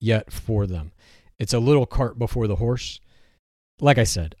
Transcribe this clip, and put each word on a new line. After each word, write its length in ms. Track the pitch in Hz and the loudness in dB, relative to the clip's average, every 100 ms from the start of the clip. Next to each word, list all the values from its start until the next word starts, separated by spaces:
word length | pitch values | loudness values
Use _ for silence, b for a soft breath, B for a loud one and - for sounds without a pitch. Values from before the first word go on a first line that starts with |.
yet 320 | 110 110 - | 0 0 -2
for 340 | - - 107 98 | -10 -4 -2 -2
them. 240 | 87 76 _ b b b b | -4 -10 _ b b b b
It's 160 | 107 | -2
a 60 | 120 | 0
little 260 | 120 147 123 | 4 4 2
cart 320 | - 120 117 | 0 -2 -2
before 300 | 117 120 110 | -4 -2 -2
the 80 | 95 | 0
horse. 420 | 117 127 - - _ _ _ _ _ _ _ - | -2 -2 -6 -16 _ _ _ _ _ _ _ 0
Like 180 | 143 123 | 2 4
I 60 | |
said, 300 | 110 - 80 - | 2 0 -6 -4